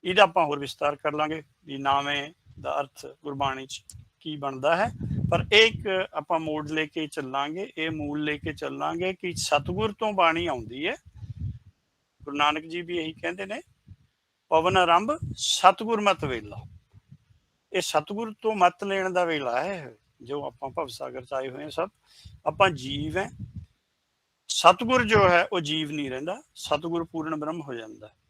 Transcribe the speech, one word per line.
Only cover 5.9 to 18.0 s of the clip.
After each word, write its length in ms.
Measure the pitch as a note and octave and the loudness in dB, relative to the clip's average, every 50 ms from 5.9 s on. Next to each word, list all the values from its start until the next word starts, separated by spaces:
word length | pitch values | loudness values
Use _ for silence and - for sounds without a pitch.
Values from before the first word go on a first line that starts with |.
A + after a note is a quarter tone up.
| F#3+ F#3 F#3+ - - | -2 -2 -2 -2 -4
ਆਪਾਂ 260 | D#3+ D3 _ F3 D#3+ | -8 -2 _ -2 0
ਮੋੜ 300 | D#3+ D#3 D3+ D3+ D3+ D3 | 0 -2 -4 -4 -4 -4
ਲੈ 160 | D#3 D#3 D#3 | -2 -2 -4
ਕੇ 200 | D3+ _ E3+ D#3 | -2 _ -6 -6
ਚੱਲਾਂਗੇ, 680 | D3 - D#3+ C#3 C3 C3 C#3 C#3+ D3 D#3 F3+ G3 B3+ - - | -4 -4 -6 -6 -4 -4 -4 -4 -4 -4 -8 -8 -10 -6 -6
ਇਹ 120 | D#3+ D#3+ | -4 -4
ਮੂਲ 340 | D#3+ D#3 D3 D3 D3 D3+ D3+ | -4 -4 -6 -4 -4 -4 -2
ਲੈ 120 | D3+ D3 | -2 -4
ਕੇ 160 | D3 - E3 D3+ | -4 -4 -8 -8
ਚੱਲਾਂਗੇ 640 | - D3+ C#3 C#3 C#3 D3 D3+ E3 E3+ F3+ F#3 F#3+ | -6 -8 -8 -6 -4 -4 -4 -2 -2 -4 -4 -4
ਕਿ 180 | _ - F3+ E3+ | _ -6 -8 -6
ਸਤਿਗੁਰ 600 | - - - D3+ D3 C#3 - F3+ F#3+ G#3+ A3 G3+ | -4 -2 2 2 2 2 0 -2 -2 -2 -2 -2
ਤੋਂ 200 | _ A3+ G#3+ G#3 | _ -4 -2 2
ਬਾਣੀ 340 | F#3+ F3+ E3 D#3+ E3 F3 | 4 4 6 4 4 0
ਆਉਂਦੀ 400 | E3+ D3+ F#3 E3+ G#2+ A#2+ C3+ D3+ | -2 -4 -4 -6 -10 -10 -6 -6
ਹੈ। 100 | F#3 C4 - _ - _ - - - - - - - - - _ - _ _ _ _ _ _ _ _ _ _ - | -6 -6 -8 _ -20 _ -18 -16 -14 -10 -8 -8 -8 -8 -10 _ -20 _ _ _ _ _ _ _ _ _ _ -14
ਗੁਰੂ 140 | C#3+ C#3 | -8 -2
ਨਾਨਕ 280 | D3 D3 D3 D3+ D#3 D#3 | 2 2 2 2 0 -4
ਜੀ 180 | E3 D#3+ F3 F3 | -6 -8 -8 -8
ਵੀ 160 | E3 F3 E3+ | -4 -6 -4
ਇਹੀ 140 | D#3+ D#3+ D#3 | -4 -6 -8
ਕਹਿੰਦੇ 340 | - - E3+ F3+ F#3 G3 | -6 -8 -8 -6 -6 -8
ਨੇ, 160 | F#3+ G#3 C#4 F4+ _ _ _ _ - - _ _ _ _ _ _ _ _ _ _ _ | -8 -8 -10 -12 _ _ _ _ -20 -20 _ _ _ _ _ _ _ _ _ _ _
"ਪਵਨ 280 | - D#3+ D#3+ F3+ F#3+ | 2 4 4 6 4
ਆਰੰਭ 420 | F#3+ F3+ E3+ E3+ F3 G#3 A#3 D4+ E4 - - - | 6 6 8 6 4 4 2 -4 -4 -4 -10 -8
ਸਤਿਗੁਰ 640 | - - - - - - F#3 F#3+ - A3+ A3 A#3 G#3 | -6 -2 -2 0 8 8 8 8 8 -2 -4 -2 2
ਮਤ 240 | G#3 G3+ F#3 D#3 - | 2 2 2 2 -2
ਵੇਲਾ।" 400 | C#3+ B2+ A2+ G#2+ G#2 G2 G#2+ - - - - _ _ _ - _ _ - - _ _ _ _ _ _ _ _ _ _ - | -4 -4 -6 -8 -10 -16 -16 -16 -18 -20 -20 _ _ _ -20 _ _ -20 -20 _ _ _ _ _ _ _ _ _ _ -4
ਇਹ 80 | F#3 | -4
ਸਤਿਗੁਰ 540 | E3+ - - D#3 | -4 2 0 0